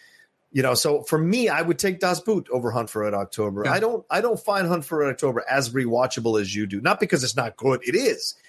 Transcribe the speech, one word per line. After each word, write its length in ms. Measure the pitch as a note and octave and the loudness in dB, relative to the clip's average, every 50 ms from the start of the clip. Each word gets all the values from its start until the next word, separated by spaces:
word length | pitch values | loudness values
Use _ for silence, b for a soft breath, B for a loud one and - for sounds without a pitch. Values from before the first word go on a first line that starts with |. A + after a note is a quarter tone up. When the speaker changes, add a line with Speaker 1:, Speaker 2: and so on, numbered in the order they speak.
| b b b b b b b _ _ _ - | b b b b b b b _ _ _ 0
Speaker 1:
you 80 | C3+ C3 | 2 2
know, 120 | B2+ B2 | 4 2
so 260 | - - D3+ D3 D3 | 2 2 2 2 0
for 160 | - - D#3+ | 2 0 2
me, 320 | D#3 D#3+ F3 A3 B3+ A#3 F#3+ | 2 4 2 2 2 2 2
I 120 | D3 D#3 | 2 2
would 160 | E3+ E3+ D#3+ | 0 0 0
take 220 | - - F#3+ F3+ F3 | 0 0 -2 0 0
Das 220 | F#3+ F3+ F3+ F3+ | 0 0 0 0
Boot 260 | - A3 G#3+ E3+ - - | 0 0 0 0 0 -2
over 200 | B2 B2 A#2 A2+ | -2 -2 -2 0
Hunt 180 | A#2 A#2+ A2+ - | -2 -2 -4 -2
for 120 | - G#2+ | -4 -4
Red 120 | G#2+ G#2+ G#2 | -2 0 -2
October. 500 | G2 G2 - - A2 G#2+ G#2 G2 G2+ A2 | -2 -4 -4 -4 -4 -4 -2 -2 -2 -2
Speaker 2:
Yeah. 80 | C3+ D#3+ | 0 0
Speaker 1:
I 60 | G3 | 0
don't, 240 | A3 A#3 A#3 F#3+ - - | 0 0 -2 -4 -4 -2
I 120 | D3+ F#3+ | -2 0
don't 180 | A3+ A#3+ G#3+ - | 0 0 -2 -2
find 280 | - G#3+ G3+ G3 F3+ | -2 0 0 0 2
Hunt 180 | E3+ F3+ E3 C#3+ | 0 0 -2 -2
for 140 | - E3 D3+ | -2 0 0
Red 100 | C#3+ C#3 | 0 0
October 340 | B2+ - D3+ C3+ A2+ A#2 - - | 0 0 0 0 0 -2 -2 0
as 220 | C3 C#3 C3 A#2 | 0 0 0 0
rewatchable 680 | B2 C3+ B2 A#2 A#2 A#2+ C3 B2+ - B2 A2+ A2+ A2 G#2+ | -2 -2 0 0 2 2 0 0 -2 -2 0 0 2 2
as 160 | G2+ F#2+ G2+ | 0 -2 -4
you 100 | G#2 G#2+ | -4 -4
do. 120 | F#2+ G2 G2+ | -4 -4 -2
Not 220 | C3 F3+ G#3 - | 0 0 0 0
because 220 | G#3 - F3+ C#3 B2+ | 2 0 0 0 0
it's 100 | A#2 - | -2 -2
not 220 | C3+ A#2+ A2+ - | -2 -4 -4 -6
good, 240 | - A#2 C3+ B2+ B2+ - | -2 0 0 0 0 0
it 120 | B2 D3+ | 0 0
is. 400 | A3+ C#4 A3 - - - - b b b | 2 2 2 0 0 -4 -10 b b b